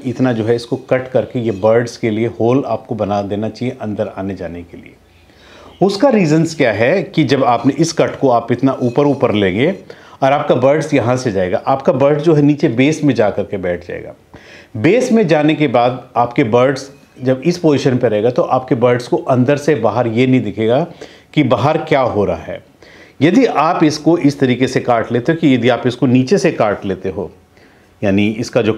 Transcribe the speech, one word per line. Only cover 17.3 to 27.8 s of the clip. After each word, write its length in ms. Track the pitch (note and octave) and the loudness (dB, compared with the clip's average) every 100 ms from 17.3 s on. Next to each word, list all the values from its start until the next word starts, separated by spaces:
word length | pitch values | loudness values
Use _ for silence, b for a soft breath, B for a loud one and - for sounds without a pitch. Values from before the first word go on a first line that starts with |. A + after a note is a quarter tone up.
| C3 | -2
इस 140 | F3 F3 | -2 0
पोजीशन 400 | D#3 C3 C#3 B2 | 0 2 0 0
पे 120 | A#2+ | 0
रहेगा 200 | G#2 A#2 | 0 0
तो 120 | B2 | 0
आपके 340 | - B2+ - B2 | 0 -2 -2 0
बर्ड्स 300 | B2 B2 - | 0 0 -2
को 100 | F3 | -4
अंदर 400 | - B2+ B2 C#3+ | 0 0 2 0
से 180 | - B2 | 0 0
बाहर 300 | G#2+ A2 A#2 | 0 0 -2
ये 180 | A2+ C3 | 0 2
नहीं 140 | C3 | 2
दिखेगा 440 | G#2 G2+ A2 C3 E3+ B B B B | 0 -2 0 0 -2 B B B B
कि 100 | D#3 | 0
बाहर 320 | B2 B2 C#3+ D#3+ | 0 2 0 0
क्या 220 | - C#3+ | 0 0
हो 240 | A#2+ G#2 | 0 0
रहा 180 | F#2 E2 | -2 -4
है। 200 | - - - _ B B B B | -8 -14 -16 _ B B B B
यदि 260 | D#3 A3+ | 2 4
आप 380 | B3 - D#3 F3+ | 2 2 0 2
इसको 340 | D#3 D3 D#3 E3+ | 0 2 0 2
इस 200 | C#3+ - | 2 2
तरीके 280 | B2+ A#2+ B2+ | 0 0 0
से 120 | C3 | -2
काट 300 | B2 A#2 G#2+ | 0 0 0
लेते 200 | A#2+ A#2+ | -2 -2
हो 60 | E3 | 0
कि 160 | D3+ | 2
यदि 140 | B2+ A#2 | 2 2
आप 140 | A#2 B2 | 0 -2
इसको 180 | - | -2
नीचे 320 | C3+ B2+ B2+ C3+ | 2 2 2 2
से 140 | D#3 | 0
काट 320 | A2 A2 G2 | 0 0 -2
लेते 240 | G2+ F2+ F#2+ | -4 -6 -6
हो, 220 | G2 E2 - _ b b b | -8 -10 -14 _ b b b